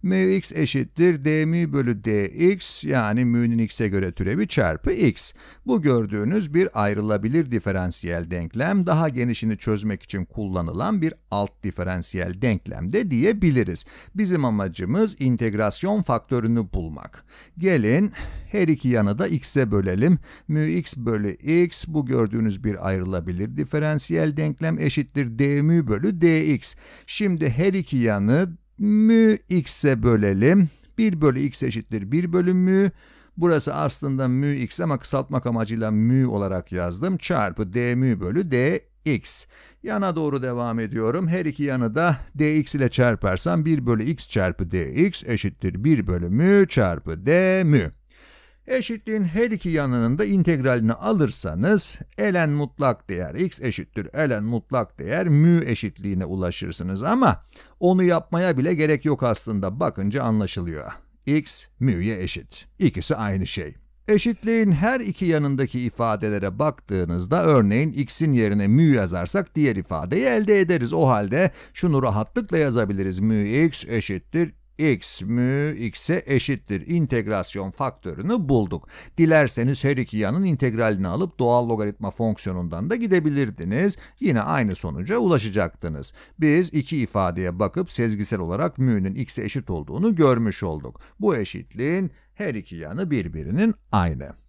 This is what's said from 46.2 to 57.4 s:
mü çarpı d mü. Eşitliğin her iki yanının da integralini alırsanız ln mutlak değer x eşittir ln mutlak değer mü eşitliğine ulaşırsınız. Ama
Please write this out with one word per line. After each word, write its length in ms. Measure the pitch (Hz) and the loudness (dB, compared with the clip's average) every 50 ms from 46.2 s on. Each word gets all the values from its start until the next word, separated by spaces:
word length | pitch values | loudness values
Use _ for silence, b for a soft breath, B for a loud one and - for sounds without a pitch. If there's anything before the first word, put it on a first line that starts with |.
| 87 87 | -2 0
mü 380 | 95 117 160 185 202 202 196 - | 0 2 4 6 6 6 4 4
çarpı 560 | - - 110 92 85 73 - - 80 82 92 | 4 2 2 2 0 -4 -6 -10 -10 -6 0
d 380 | 127 156 175 185 185 185 190 185 | 2 2 4 4 2 2 2 2
mü. 280 | 160 147 135 92 78 - _ _ B B B B B B B B B B B B - | 4 4 4 4 2 -6 _ _ B B B B B B B B B B B B -4
Eşitliğin 560 | 254 262 233 - 233 214 _ - 214 220 202 | -4 -2 -2 -2 -6 -6 _ -4 -2 0 0
her 280 | 175 160 208 233 247 | 0 0 0 0 0
iki 180 | 214 185 - 175 | 0 -2 -4 -2
yanının 500 | 160 156 143 135 123 123 117 117 123 156 | 0 0 0 0 2 2 2 2 2 0
da 60 | 214 | 0
integralini 680 | 202 196 190 170 175 170 139 127 135 123 123 110 110 117 | 2 2 2 4 4 2 2 2 2 2 2 2 2 0
alırsanız 1080 | - - 208 226 190 151 120 - - - 85 78 85 104 170 214 208 - - - - - - _ - | 0 0 0 2 2 2 0 0 -2 -4 -4 -2 -2 2 4 4 4 4 2 2 -4 -14 -16 _ -2
ln 300 | 208 208 185 180 165 156 | 0 0 2 2 2 2
mutlak 600 | 147 147 147 139 - - 147 131 117 - _ _ | 0 0 -2 -4 -4 0 0 0 0 0 _ _
değer 260 | 98 87 90 76 76 | -6 -4 -4 -6 -4
x 260 | - 180 180 - - | -4 -4 -2 -2 -4
eşittir 440 | - 127 101 - - _ _ 113 98 | -4 -4 -4 -4 -6 _ _ -8 -8
ln 380 | - - 139 156 143 123 107 104 | -8 -4 -2 -2 -2 -2 -2 -2
mutlak 560 | 110 120 117 - _ - 127 113 - _ - | -2 -4 -4 -4 _ -4 -4 -4 -4 _ -12
değer 280 | 67 85 120 165 185 175 | -8 -4 -4 -2 2 4
mü 340 | 147 143 151 170 175 170 160 | 4 6 8 8 6 6 4
eşitliğine 600 | - 117 - - 104 - - - 101 98 90 95 | 0 -2 -2 -2 -6 -8 -6 -6 -4 -2 -2 -2
ulaşırsınız. 800 | 76 92 95 92 87 87 - - 87 85 - 87 90 95 95 113 | -4 -4 -2 -2 -2 -4 -4 -8 -8 -8 -8 -6 -6 -6 -4 -2
Ama 400 | 156 220 254 262 190 104 - | -2 0 2 4 2 2 0